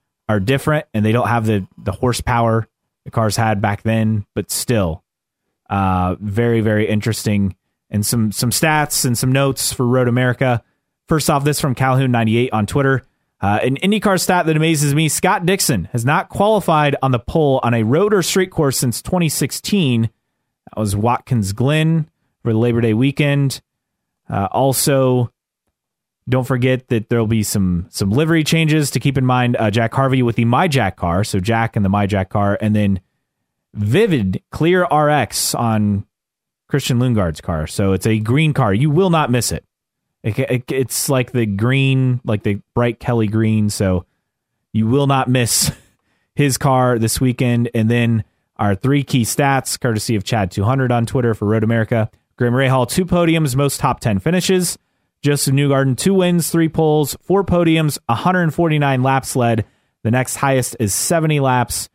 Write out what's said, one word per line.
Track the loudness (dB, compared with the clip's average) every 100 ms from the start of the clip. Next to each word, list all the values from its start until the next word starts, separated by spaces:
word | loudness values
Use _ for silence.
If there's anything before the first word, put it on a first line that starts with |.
| _ _ -2
are | -2
different | 0 -2 0 -2 -2
and | -2
they | 0
don't | 0 0
have | 0 0
the, | -2 -4 -10
the | -8
horsepower | -4 -2 -2 -2 0 2 0 -4 _ _ _
the | -8
cars | -2 -2
had | 0 0 0
back | -2 -2
then, | -2 0 0 -2 -4
but | -8 -6
still, | -8 -2 0 0 -4 _ _ _ _ _ _ -6
uh, | -2 0 0 0 -4
very, | -4 0 2 2
very | 2 0 0
interesting. | 0 -2 -2 -2 0 -2 -4 _ _ -6
And | -4
some, | -2 -2 -2
some | -2 -2
stats | 0 0 0 0 -2 -2
and | -2
some | 0
notes | 0 0 -2 -6
for | -2 0
Road | 2 2
America. | 2 0 0 0 -2 _ _ _ _ -2
First | 0 2
off, | 2
this | 0 0
from | -2
Calhoun | 0 2 2 2
ninety-eight | 2 2 2 0
on | -2 -2
Twitter. | 0 0 0 -4 _ _ -4
Uh, | -2 0
an | 0 0
IndyCar | 0 2 2 0
stat | 2 0
that | 2 0
amazes | 2 0 0
me, | 0 0
Scott | 0 0 0 0
Dixon | 0 0 -2 -2
has | -4
not | 0 0 -2
qualified | -2 0 0 2 2 2 0
on | -2
the | -2
pole | -2 0 2 2
on | 0
a | 0
road | 0 2 2
or | 0
street | 0 0 -2
course | 0 -2 0
since | -4 -4
twenty | -4 -2 0
sixteen. | -2 -6 -6 -2 0 0 0 -2 _ _ _ _ _ -14
That | -6
was | -4
Watkins | 0 0 -2 -2 -2 -2
Glen | -2 0 2 2 0 -2 _ _ _
for | -2
the | 0
Labor | 2 2
Day | 0
weekend. | 2 0 0 0 2 0 -4 _ _ _ _ _ _ -8
Uh, | -4 -2
also, | 0 0 0 0 2 2 2 -2 _ _ _ _ _ _ _ _ _ -4
don't | -2 0
forget | 0 0 0 0
that | -4 0
there'll | 0 2
be | 0
some, | 0 0 0 -2 -4
some | -4 -2
livery | 0 2 0
changes | 2 0 2 0 0
to | -2
keep | -2 0
in |
mind. | 0 2 0 0
Uh, | 0
Jack | 0 0
Harvey | 0 0 2
with | 0 0
the |
My | 0 2 2
Jack | 0 0 -2
car, | -2 0
so | 0 -2
Jack | 0 0 0
and | 0 0
the |
My | 0
Jack | 0 -2 -2
car, | -2 0 0
and | 0 2
then | 2 -2 _ _ _ _ _ _ _
Vivid | -6 0 2 2 2 0 -4 _
Clear | -2 2 2
R | 2 2 2
X | 0 -2 -4 -6
on | -2 -2 0 0 -2 -6 _ _ _ _ _ -4
Christian | -4 0 0
Lundgaard's | 0 0 0 -4
car. | -6 -4 -4
So | -2 0
it's | 0 0
a | 0
green | 0 0 2
car. | 2 0
You | 2 2
will | 2 2
not | 2 2
miss | 0 -2
it. | -6 _ _ _ _ _ _
It, | -6 -4
it. | -2 -4 -2
It's | -4 -2 -4 -2
like | -2 0
the | -2 -2
green, | 0 0 2 2 2 0 -2
like | -2 -2
the | -2 -4 _
bright | 0 0 -2
Kelly | -2 0 0
green. | 2 2 2 0
So | 0 0 0 -4 _ _ _ _ _ _
you | -2 2
will | 2 2
not | 0 0
miss | 0 0 0 -2 -6 _ _
<laughs> | _ _ _
his | -2 0 0
car | 0 2 2 2
this | 0 0
weekend. | -2 0 0 0 0
And | 0 0
then | 2 2 0 -4 _ _ -4
our | -2
three | 0 0 0
key | 0 -2
stats, | 0 0 0 0 -2 -4
courtesy | -2 -2 -2
of | -4
Chad | -2 -2 -2
two | -2
hundred | 0 0 0
on | 0 0
Twitter | 0 0
for | 0 0
Road | 0
America. | 2 0 0 0 -2 _ _ -2
Graham | 0
Rahal, | 2 2 0 0
two | -2 0
podiums, | 0 2 0 0 0
most | -2 0
top | -2 -2
ten | -2 0
finishes. | 0 -2 0 0 0 -8 _ _ _ _
Joseph | -2 0 0
Newgarden, | 0 2 2 0 0
two | 2
wins, | 2 2 0 0
three | 0 0
poles, | 0 0 2 0 -6
four | -2 0
podiums, | 2 2 2 2 0 -4 -4
a |
hundred | -2 0 0 0
forty-nine | 0 0 2 0 0
laps | 0 0 -2 0
led. | 0 0 -4 _ _ _
The | -2
next | 0 -2 -2
highest | 0 0 -2 -4
is | -4
seventy | -2 -2 0 0 0
laps. | 2 0 0 -6 -10